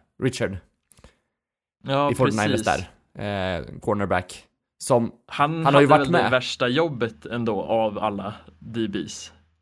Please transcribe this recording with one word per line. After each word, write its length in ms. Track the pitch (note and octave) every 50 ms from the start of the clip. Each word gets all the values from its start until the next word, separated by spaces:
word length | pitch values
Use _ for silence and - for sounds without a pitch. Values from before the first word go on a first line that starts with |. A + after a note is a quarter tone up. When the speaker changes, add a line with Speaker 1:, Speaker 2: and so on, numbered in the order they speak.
| _ _ _ - -
Speaker 1:
Richard. 340 | C3 C3 - A#2+ F2+ G2 G2 - _ _ _ _ _ _ _ - - _ _ _ _ _ _ _ _ _ _ _ _ _ _ -
Speaker 2:
Ja, 280 | C3+ C3+ C#3 C#3+ C#3+
Speaker 1:
I 20 | A#2+
forty-niners 380 | C3 C3 A2 G#2+ A2 G#2 - - A2 G#2+
Speaker 2:
precis. 220 | - C#2+ C#2 F2+ - - _ _ _ -
Speaker 1:
där. 440 | - G#2 G#2 G2+ G2 F#2 F#2 F2+ D#2
Eh, 60 | B1+ - - -
cornerback. 640 | - A#2 G#2 G#2 G2+ F2 F#2+ F2+ - - - - - _ _ _ _ _ _
Som, 340 | _ - - C3 A#2+ A#2 - - _ _
Speaker 2:
Han 400 | - - - C#3+ D3+ D#3+ E3 D#3+
Speaker 1:
han 80 | C#3 C#3
har 80 | C#3+
ju 60 | C#3+
Speaker 2:
hade 120 | C3+ D3+ D3
Speaker 1:
varit 80 | C#3
Speaker 2:
väl 40 | C3
det 100 | E3+ E3+
Speaker 1:
med. 100 | G2 A2+
Speaker 2:
värsta 360 | C3 B2+ B2 - - - C3
jobbet 580 | B2 B2+ D#3 E3+ E3 C#3 A2 A#2 A2 - - -
ändå 360 | - A2+ A#2+ A#2 A2+ G#2+ F#2+
av 380 | D#2 D2 A2 A2+ A2 G#2+ G2+ F#2+
alla 340 | - G#2+ G2+ G2 F#2 G#2 G#2 - - - - _
D 280 | - A2+ A2 A2+ A2
Bs. 460 | G2+ G2 G2 D2+ - - - - - - _ _ _ _ _